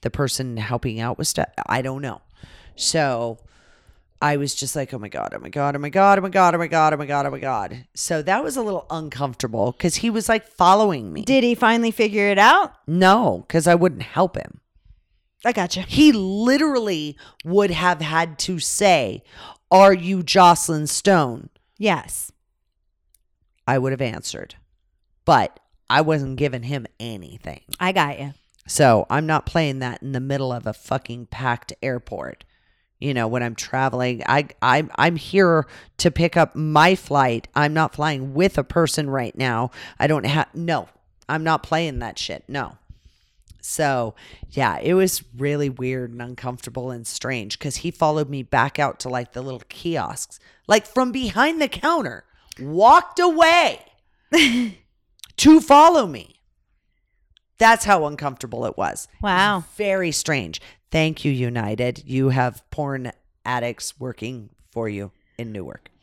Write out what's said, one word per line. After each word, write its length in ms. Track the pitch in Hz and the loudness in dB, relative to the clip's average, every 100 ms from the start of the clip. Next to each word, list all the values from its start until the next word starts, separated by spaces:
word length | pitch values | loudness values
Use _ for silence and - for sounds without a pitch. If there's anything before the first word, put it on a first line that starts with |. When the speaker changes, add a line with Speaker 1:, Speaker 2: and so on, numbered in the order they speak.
Speaker 1:
the 80 | - | -8
person 460 | - 139 - 131 113 | -4 -4 -4 -6 -8
helping 420 | 110 120 127 110 | -6 -6 -6 -6
out 180 | 117 - | -6 -6
with 100 | 156 | -4
stuff. 220 | - - - - | -4 -4 -6 -4
I 160 | 123 | -4
don't 200 | 131 135 | -4 -8
know. 200 | 139 - _ - - - - - | -10 -12 _ -20 -20 -20 -20 -8
So 640 | - 165 139 120 120 113 - _ _ _ _ _ _ - | -2 0 0 -2 -6 -10 -20 _ _ _ _ _ _ -2
I 160 | 147 147 | 0 0
was 180 | 143 - | -2 -6
just 200 | 135 151 | -6 -6
like, 180 | 131 | -8
"Oh 60 | 127 | -10
my 100 | 104 | -10
God, 240 | 65 50 53 | -10 -8 -10
oh 40 | |
my 100 | 64 | -10
God, 260 | 143 143 143 | -4 -2 -4
oh 40 | |
my 100 | 147 | -2
God, 280 | 190 196 196 | 4 6 4
oh 40 | |
my 80 | 185 | 2
God, 240 | 190 180 | 4 4
oh 40 | 170 | 2
my 100 | 170 | 0
God, 260 | 165 156 147 143 143 143 | 2 2 2 -2 -2 -2
oh 60 | |
my 80 | 135 | -4
God." 460 | 135 117 98 123 - - | -4 -4 -6 -12 -16 -10
So 260 | - 160 | -6 -4
that 220 | 151 208 | 0 -2
was 120 | 302 262 | -2 -6
a 60 | |
little 240 | 220 180 - | -6 -6 -8
uncomfortable 840 | 160 156 - 139 120 117 110 110 | -10 -10 -8 -8 -6 -6 -2 -4
'cause 220 | - 175 - | -2 -4 -2
he 140 | 233 | -2
was, 200 | 208 180 | -2 0
like, 180 | 226 - | -2 -2
following 640 | - 180 202 214 143 104 | 2 6 6 4 0 -8
me. 120 | 76 | -8
Speaker 2:
Did 200 | - 269 | 2 2
he 120 | 240 233 | 4 2
finally 360 | 226 233 226 | 2 2 0
figure 360 | 220 214 208 202 | 0 0 0 2
it 100 | 202 | 6
out? 360 | 220 349 330 _ - | 6 6 2 _ -4
Speaker 1:
No, 580 | 170 185 226 190 90 - | 4 6 6 2 -2 -2
'cause 180 | 165 165 | 0 4
I 80 | 170 | 4
wouldn't 280 | 180 131 | 2 -2
help 340 | 123 - 180 - | -8 -2 -2 -2
him. 240 | - - _ _ _ _ _ _ _ _ | -14 -18 _ _ _ _ _ _ _ _
Speaker 2:
I 80 | 240 | -4
gotcha. 280 | 226 175 185 | -2 -4 -6
Speaker 1:
He 300 | 185 - 208 | -4 6 6
literally 1040 | 220 190 202 240 277 302 254 208 160 151 143 - _ | 6 0 0 2 2 2 0 -2 -4 -6 -12 -20 _
would 280 | 165 196 196 | 0 2 2
have 280 | 160 180 160 | 2 0 0
had 380 | 156 160 170 151 | -2 -2 -2 -6
to 200 | - 175 | -6 -6
say, 640 | - - 202 160 107 - _ - - - - | -4 0 4 4 2 -6 _ -20 -20 -12 4
"Are 220 | 190 196 | 8 8
you 280 | 185 170 190 | 6 0 -4
Jocelyn 640 | 156 190 175 165 - 156 151 | 0 6 6 6 0 -4 -4
Stone?" 640 | - - 185 135 113 - _ _ - | -2 4 4 2 -4 -14 _ _ -4
Speaker 2:
Yes. 520 | 208 156 - - - _ _ _ _ _ _ _ _ _ _ _ _ _ - | -2 -2 -4 -12 -12 _ _ _ _ _ _ _ _ _ _ _ _ _ -4
Speaker 1:
I 120 | 131 | -2
would 120 | 131 | -2
have 100 | 131 | -4
answered. 540 | 127 - - - 50 - _ _ _ _ _ _ - | -6 -6 -10 -12 -16 -20 _ _ _ _ _ _ 2
But 340 | 139 92 _ _ _ - | 2 2 _ _ _ -2
I 100 | 135 | 0
wasn't 360 | 156 151 135 131 | 2 0 -2 -4
giving 260 | 143 123 | -4 -4
him 240 | 120 143 113 - | -8 -8 -10 -16
anything. 600 | 117 104 78 110 - - - - | -16 -16 -18 -18 -18 -18 -14 -6
Speaker 2:
I 140 | 185 | -2
got 260 | 190 143 - | 0 -2 -4
you. 160 | 139 - _ _ - | -12 -14 _ _ -8
Speaker 1:
So 400 | - 139 110 - | 4 6 6 2
I'm 160 | 139 156 | -2 0
not 200 | 156 - | -2 -2
playing 340 | 170 151 135 | -2 -2 -4
that 220 | 127 - | -8 -8
in 120 | 139 | -8
the 80 | 131 | -8
middle 320 | 135 139 131 | -4 -4 -4
of 120 | 120 110 | -6 -8
a 80 | |
fucking 520 | - - 135 - 120 117 | -10 -6 -6 -6 -16 -14
packed 480 | 117 131 120 - - | -6 -4 -4 -8 -10
airport. 600 | 135 120 - - 64 - _ _ _ _ _ - | -6 -6 -8 -12 -12 -14 _ _ _ _ _ -10
You 140 | 139 | -4
know, 140 | 127 113 | -2 -2
when 160 | 120 | -2
I'm 120 | 120 110 | -4 -8
traveling, 680 | - 131 135 123 123 120 - | -6 -2 -2 0 -4 -4 0
I, 220 | 139 147 - | 0 -2 -2
I'm, 280 | 127 135 156 - | 2 2 0 0
I'm 220 | 156 165 | 0 0
here 500 | - 196 180 160 - - - - | -2 2 4 4 0 -10 -20 -2
to 120 | 170 | 0
pick 280 | 156 165 175 | 2 0 2
up 180 | 156 - | 2 0
my 400 | 156 151 170 185 | 2 4 6 4
flight. 540 | - 143 131 117 - 139 | 0 0 2 0 -4 -2
I'm 180 | 147 | 0
not 220 | 156 156 - | 0 -2 -2
flying 380 | 151 139 135 | -4 -4 -6
with 240 | 135 185 - | 0 0 0
a 60 | |
person 460 | 135 170 160 - 143 | -2 0 0 -2 -4
right 280 | 135 117 - | -4 -6 -4
now. 340 | 131 117 123 - - - | -2 -2 -4 -8 -16 -2
I 80 | 143 | 0
don't 180 | 151 107 | 0 0
ha-, 220 | 156 - | -2 -2
no, 340 | - 170 147 85 _ _ _ - | -6 -4 -4 -6 _ _ _ -8
I'm 160 | 156 | -4
not 180 | 160 156 | -2 -2
playing 380 | - 160 165 123 | -2 -2 -2 -6
that 180 | 117 - | -10 -10
shit. 280 | - 78 - | -10 -10 -10
No. 300 | 139 113 - _ - _ _ _ _ _ - | -8 -8 -12 _ -20 _ _ _ _ _ -18
So, 560 | - - 147 127 117 - - - - | -10 -2 0 0 -4 -10 -20 -20 -10
yeah, 300 | - 120 80 | -2 -2 -2
it 140 | 156 | 0
was 300 | 185 190 - - 120 | 2 0 -2 -10 -8
really 340 | 143 147 143 | -4 -4 -4
weird 420 | 123 127 131 123 | -4 -6 -6 -8
and 100 | 120 | -12
uncomfortable 680 | 120 123 123 123 - 127 127 | -14 -12 -12 -12 -12 -12 -10
and 160 | 120 113 | -12 -12
strange 540 | - 127 127 104 - | -10 -6 -6 -8 -10
'cause 180 | 143 - | -8 -8
he 140 | 170 | -8
followed 380 | - 156 156 139 | -2 0 0 -4
me 140 | 139 | -8
back 360 | 120 131 135 - | -2 0 0 0
out 200 | 139 - | -4 -4
to, 80 | 131 | -8
like, 240 | 123 120 | -8 -8
the 80 | 123 | -12
little 200 | 135 123 - | -12 -14 -16
kiosks, 720 | - 170 156 82 - - - _ _ - | -12 -6 -6 -6 -10 -14 -16 _ _ 0
like, 200 | 214 - | 0 2
from 240 | 262 247 | -2 -2
behind 500 | 254 240 180 285 330 | -4 -4 0 0 2
the 60 | 285 | -4
counter, 560 | 180 294 339 165 110 - _ - - | -2 -2 -2 -4 -10 -20 _ -20 -14
walked 600 | 135 165 226 339 349 - | -6 4 8 8 4 0
away. 600 | 349 320 320 339 277 - _ _ _ _ - | 0 4 4 4 2 -4 _ _ _ _ -2
Speaker 2:
<laughs> 500 | 330 285 240 233 185 _ _ _ _ - - | 2 2 2 -4 -8 _ _ _ _ -16 2
Speaker 1:
to 220 | 285 311 | 8 8
follow 440 | 320 285 330 330 202 | 8 8 8 6 0
me. 340 | 123 - _ _ _ _ _ _ _ _ _ _ _ _ - | -6 -16 _ _ _ _ _ _ _ _ _ _ _ _ 2
That's 280 | 226 226 208 | 4 4 4
how 200 | 190 147 | 2 2
uncomfortable 600 | 147 143 127 120 117 117 | -4 -8 -8 -10 -6 -6
it 120 | - | -4
was. 300 | 82 - - - | -4 -6 -14 -6
It 80 | |
was 60 | 202 | 0
Speaker 2:
Wow. 340 | 185 202 196 156 - | 2 2 0 -6 -6
Speaker 1:
very 360 | 202 190 175 | -2 0 -2
strange. 480 | 147 - 143 85 - - _ - | -4 -2 -4 -4 -12 -18 _ -4
Thank 320 | 160 160 156 | 0 0 -2
you, 80 | 147 | -2
United. 720 | 127 123 120 104 107 123 120 - | -2 -2 -4 -6 -4 -4 -6 -6
You 240 | 131 131 | -2 0
have 340 | 131 127 - - | 0 -2 -4 -14
porn 400 | - 143 135 120 - _ _ 120 | -8 -6 -8 -10 -16 _ _ -6
addicts 540 | 123 120 - - - | -4 -4 -8 -12 -12
working 500 | 127 - 113 127 101 _ _ | -14 -10 -12 -12 -18 _ _
for 180 | 117 113 | -8 -8
you 220 | 101 98 _ _ - | -8 -12 _ _ -16
in 140 | 117 | -14
Newark. 380 | 104 71 - _ _ | -12 -14 -18 _ _